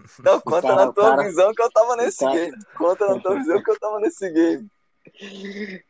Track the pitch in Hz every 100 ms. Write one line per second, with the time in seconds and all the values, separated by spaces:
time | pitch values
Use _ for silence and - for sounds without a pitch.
0 | - - 185 - - 165 - 190 196 202
1 | 214 - 202 165 196 226 233 214 233 240
2 | 247 - 135 - 170 214 - - 170 185
3 | 202 190 185 202 - 170 - 208 214 214
4 | 220 - 196 160 165 269 208 _ _ _
5 | - _ 202 196 196 202 202 185